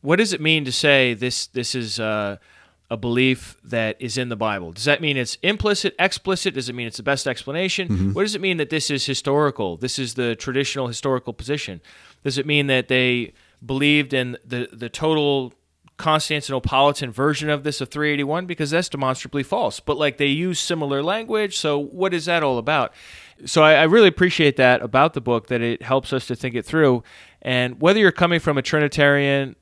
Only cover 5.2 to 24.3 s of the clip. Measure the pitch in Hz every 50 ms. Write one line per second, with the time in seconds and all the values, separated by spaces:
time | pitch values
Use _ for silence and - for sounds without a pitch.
5.2 | 123 113 - - - 175 208 208 - 208 208 196 - 196 - - 175 190 - -
6.2 | _ - 190 180 - 190 156 135 127 117 131 123 120 113 - - 113 139 139 135
7.2 | - 143 127 - - - 139 160 185 190 180 - 190 170 110 92 92 98 101 143
8.2 | 196 214 208 202 180 190 180 165 151 - 156 160 143 - 147 135 - - 135 -
9.2 | - 139 139 143 151 143 - - 110 92 85 82 113 127 - - 135 120 110 127
10.2 | 127 120 117 110 - - 127 135 139 131 - 139 131 120 117 - - 143 135 127
11.2 | 123 - 117 _ 120 110 143 151 - - 95 85 _ - - - - - _ _
12.2 | _ 147 127 135 135 151 147 147 143 139 135 127 123 _ 131 127 127 127 123 123
13.2 | 117 - _ _ _ _ _ _ - 117 135 135 143 147 147 147 147 131 143 131
14.2 | 127 123 123 - _ - 123 123 120 - - 113 123 117 _ - 156 156 160 156
15.2 | 147 143 143 139 131 123 _ _ _ _ _ _ _ _ _ _ - 160 156 156
16.2 | 151 - 156 147 139 - 135 131 120 - - 131 139 143 143 - 147 127 110 120
17.2 | 135 151 151 139 147 151 151 147 139 151 139 - 139 123 - 147 151 151 147 143
18.2 | 143 139 151 170 185 180 175 - 156 143 151 170 180 - - 143 135 131 131 -
19.2 | - 131 - 143 135 - - 226 - 123 - - _ - 147 127 151 147 127 -
20.2 | 143 143 139 147 170 185 180 - - - 180 165 151 139 139 139 143 165 190 220
21.2 | 226 226 226 214 214 202 196 - - 160 147 143 147 139 - 180 185 190 180 170
22.2 | 156 165 175 170 156 143 131 120 110 127 151 147 127 - _ - - - - -
23.2 | - - _ _ - - - 165 156 156 156 139 156 160 170 233 220 185 165 -
24.2 | 180 180